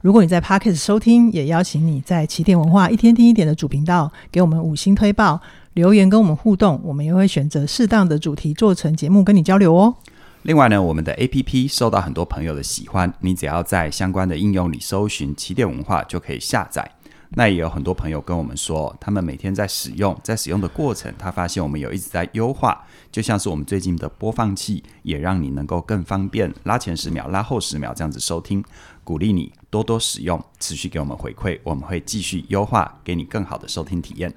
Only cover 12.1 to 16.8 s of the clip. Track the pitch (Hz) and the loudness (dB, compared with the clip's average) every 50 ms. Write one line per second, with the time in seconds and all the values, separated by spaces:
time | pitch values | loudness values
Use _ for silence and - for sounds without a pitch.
12.1 | 65 80 87 - - - 76 82 78 71 69 - - - - - - 95 90 90 | -4 -6 -6 -6 -6 -6 -6 -6 -6 -6 -8 -8 -10 -10 -12 -6 -4 -2 -2 -2
13.1 | - - - 92 92 90 - 73 73 85 85 - - 90 82 78 - - 98 92 | -4 -4 -2 -2 -2 -2 -2 -4 -4 -4 -4 -2 -2 -2 -2 -2 -4 -4 -4 -2
14.1 | 92 95 95 92 85 76 95 104 98 92 90 87 80 76 - - - 98 104 104 | -2 -2 -2 -2 -2 0 0 0 0 0 0 -2 -4 -6 -8 -6 -4 -2 -2 -2
15.1 | - - 76 69 73 - - - 92 127 120 92 67 64 98 - 98 78 - - | -4 -6 -6 -8 -6 -8 -8 -8 -2 -2 -2 -2 -2 -8 -6 -4 -4 -4 -4 -6
16.1 | - 85 - - - 60 - - - 120 87 - - 73 | -10 -12 -10 -10 -12 -10 -8 -4 -4 -4 -4 -6 -8 -10